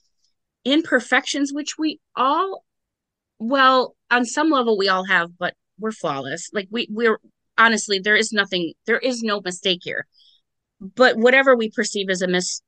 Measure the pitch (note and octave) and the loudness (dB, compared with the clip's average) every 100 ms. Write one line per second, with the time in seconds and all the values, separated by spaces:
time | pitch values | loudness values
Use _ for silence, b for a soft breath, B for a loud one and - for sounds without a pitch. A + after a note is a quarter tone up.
0 | _ _ _ _ _ _ B3 D4 E4 C4 | _ _ _ _ _ _ 0 0 2 0
1 | A3+ B3+ C#4 D4 C#4 C#4+ D4 - D#4 - | 2 0 0 -4 -4 -6 -8 -6 -6 -6
2 | _ - C4 D#4 G4 F#4+ - _ _ _ | _ -2 0 0 -2 -8 -16 _ _ _
3 | _ _ _ - A3+ C#4 C4 C4 A#3+ _ | _ _ _ -10 -2 2 4 4 0 _
4 | - B3 B3 - D#4+ C#4 A#3 G#3+ G3 F#3 | -2 0 0 0 2 2 2 2 0 0
5 | F#3+ F#3 E3+ F3 F3+ - _ - G#3+ A3 | 0 0 0 -4 -8 -8 _ -12 -10 -6
6 | E3 C#3 C#3 E3+ - G#3 F#3+ A3+ - G#3+ | -4 -4 -6 -10 -8 -8 -6 -6 -6 0
7 | A#3 G#3+ _ _ _ - A3+ A3 - G3 | 0 0 _ _ _ 2 4 2 -2 -2
8 | G3 A3 A3 G#3 G3+ F3+ E3 - - A3+ | 2 2 2 -2 -2 -2 -4 -6 -4 -2
9 | C4 A#3+ A3+ G3+ F#3+ F3+ G3+ F3+ D3+ - | -2 -4 -4 -4 -6 -4 -2 -2 -6 -10
10 | - b b b _ _ _ _ F#3+ - | -10 b b b _ _ _ _ -8 2
11 | B3 A3 A#3 C4 C4+ B3 A3 - G#3 G#3 | 4 4 4 4 4 2 0 -4 -6 -4
12 | F#3+ F#3 F#3 F3+ F3+ - | -4 -2 0 -2 -2 -8